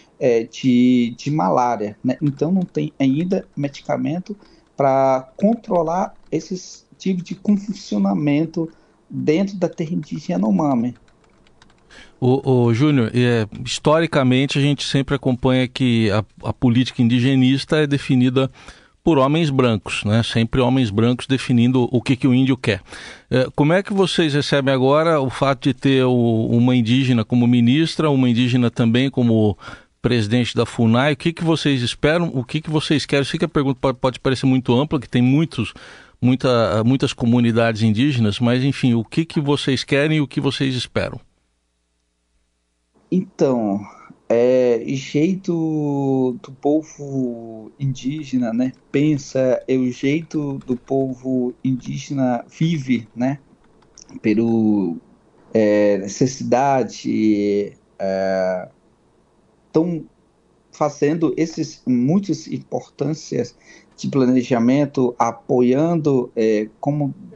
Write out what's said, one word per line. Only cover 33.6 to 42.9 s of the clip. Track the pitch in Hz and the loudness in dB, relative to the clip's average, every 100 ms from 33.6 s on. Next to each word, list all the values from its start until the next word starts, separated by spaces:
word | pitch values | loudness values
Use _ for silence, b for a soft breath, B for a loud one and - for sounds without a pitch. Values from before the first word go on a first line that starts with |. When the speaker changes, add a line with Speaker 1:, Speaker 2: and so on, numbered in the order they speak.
| 135 135 | -2 0
Speaker 2:
po-, | 135 | -2
pode | 127 131 123 | 0 -2 -2
parecer | 139 131 139 | -2 0 2
muito | 131 127 | 2 2
ampla, | 120 156 156 | 2 2 -2
que | - | -2
tem | 123 | 0
muitos, | 123 139 165 - 107 - B B B B | 4 4 0 -2 -6 -8 B B B B
muita, | 123 127 139 120 107 101 | 0 2 2 2 2 2
muitas | 113 135 - | 2 2 0
comunidades | - 120 120 117 113 117 110 | -2 2 4 4 2 0 2
indígenas, | 113 104 143 127 107 101 | 2 2 2 2 0 0
mas | 120 123 | 0 2
enfim, | 135 131 135 | 0 0 0
o | 117 | 0
que | 110 - | -2 -4
que | 165 - | -2 -2
vocês | 143 143 - 131 | 0 -2 0 -4
querem | - 139 151 156 | 0 0 2 0
e | |
o | 143 | -2
que | - | -2
vocês | 139 - 139 127 | -4 -2 -4 -4
esperam? | - - 98 - _ _ _ _ _ _ _ _ _ _ _ _ _ _ _ _ _ | -6 -6 -6 -8 _ _ _ _ _ _ _ _ _ _ _ _ _ _ _ _ _